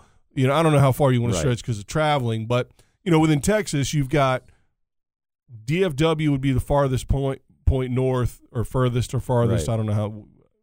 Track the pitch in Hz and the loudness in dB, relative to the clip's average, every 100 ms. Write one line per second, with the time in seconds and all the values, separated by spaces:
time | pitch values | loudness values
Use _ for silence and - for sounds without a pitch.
0 | _ _ _ - 127 139 165 147 139 127 | _ _ _ -2 0 2 4 4 4 4
1 | 147 123 120 92 131 120 - 107 98 160 | 2 2 0 0 0 -2 -4 -8 -6 -2
2 | 156 147 120 113 110 123 127 _ _ _ | 0 0 -2 -4 -2 -2 -4 _ _ _
3 | - 160 160 151 156 214 - 143 131 151 | 2 4 4 2 2 0 0 -2 -2 -2
4 | 127 151 135 127 - _ _ _ _ _ | 0 0 0 -2 -6 _ _ _ _ _
5 | _ _ _ _ _ 117 110 165 190 131 | _ _ _ _ _ -14 -4 0 0 0
6 | 160 160 156 139 135 127 - 143 139 127 | 0 2 0 0 0 -2 0 0 0 0
7 | - 139 135 135 _ _ - 135 127 123 | -2 -2 -2 -6 _ _ -2 0 0 0
8 | 131 127 117 - _ 123 107 131 127 123 | 0 0 -2 -6 _ -6 -4 0 0 0
9 | 113 123 - 123 117 113 - 113 110 104 | -4 -4 -2 0 2 0 0 -2 -2 -2
10 | 104 107 - _ _ _ | -4 -8 -16 _ _ _